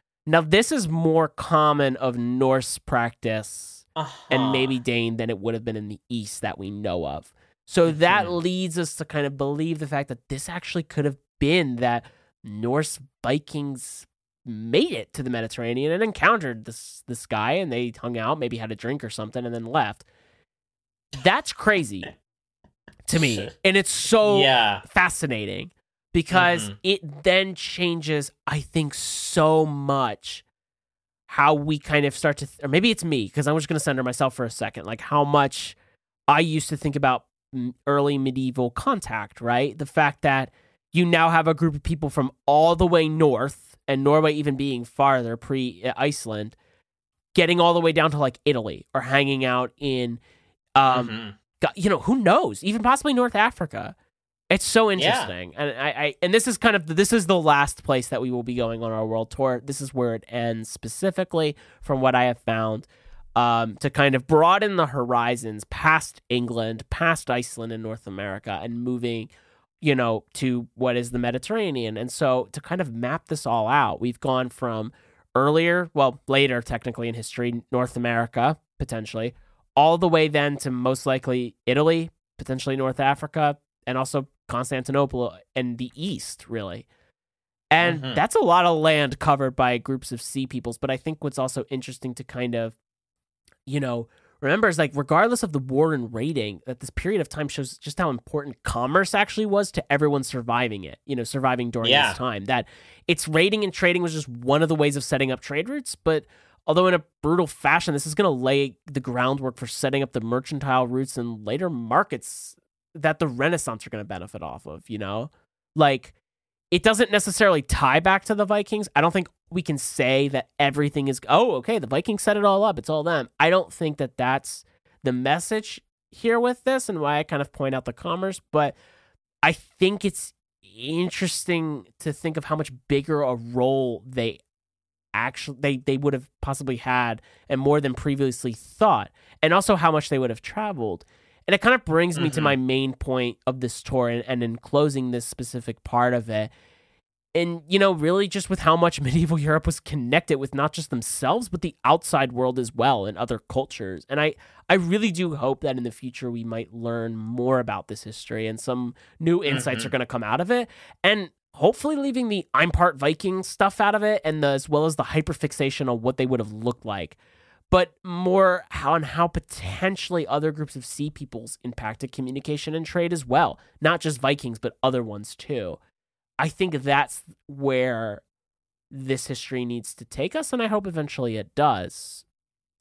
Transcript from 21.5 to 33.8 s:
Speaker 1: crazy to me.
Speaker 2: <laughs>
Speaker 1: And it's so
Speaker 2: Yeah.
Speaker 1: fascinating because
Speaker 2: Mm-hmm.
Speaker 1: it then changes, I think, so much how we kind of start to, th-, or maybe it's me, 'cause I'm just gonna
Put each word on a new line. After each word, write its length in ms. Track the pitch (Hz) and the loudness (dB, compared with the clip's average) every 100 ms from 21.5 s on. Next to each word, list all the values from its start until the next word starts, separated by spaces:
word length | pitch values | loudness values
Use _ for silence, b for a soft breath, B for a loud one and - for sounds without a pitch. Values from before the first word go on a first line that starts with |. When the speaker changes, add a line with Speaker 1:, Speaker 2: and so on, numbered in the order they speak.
Speaker 1:
crazy 520 | - - 202 131 98 - - _ _ _ _ _ _ - - - | -4 0 2 0 -6 -12 -16 _ _ _ _ _ _ -20 -16 -4
to 100 | 165 | 0
me. 300 | 147 107 101 - | 2 0 -4 -2
Speaker 2:
<laughs> 80 | |
Speaker 1:
And 120 | 190 196 | 2 4
it's 140 | 185 | 2
so 500 | - - 226 208 202 | -2 2 4 6 6
Speaker 2:
Yeah. 420 | 135 127 110 98 - | 6 6 4 0 -2
Speaker 1:
fascinating 840 | - 180 - - 113 101 95 175 _ _ _ _ | 2 2 0 -4 -4 -4 -8 -10 _ _ _ _
because 520 | 170 160 185 180 175 104 | 0 2 4 4 2 -2
Speaker 2:
Mm-hmm. 40 | - | -4
Speaker 1:
it 400 | 226 202 160 143 | 0 0 -2 -2
then 300 | 165 185 190 | 2 2 2
changes, 760 | 180 - - 180 170 147 151 143 - - | -4 -10 -4 -2 -2 -2 -4 -4 -8 -6
I 140 | 147 | -6
think, 340 | - 165 151 | -2 -2 -2
so 720 | - - - - - 156 160 156 | -4 -6 -6 -2 2 4 4 2
much 800 | 143 139 139 123 104 - - - _ _ _ _ _ _ _ _ | -2 -2 0 -2 -4 -12 -16 -18 _ _ _ _ _ _ _ _
how 260 | - 147 | 2 4
we 240 | 156 147 151 | 4 0 -4
kind 280 | - 151 143 | 0 2 2
of 80 | - | 0
start 200 | 160 143 | -2 -2
to, 80 | 143 | -6
th-, 140 | - | -10
or 60 | 139 | -2
maybe 220 | 151 226 | 2 2
it's 120 | 214 | 2
me, 240 | 170 143 101 | 0 -2 -2
'cause 200 | - 143 | -2 0
I'm 80 | 156 | 0
just 100 | 147 | 0
gonna 120 | 156 | -2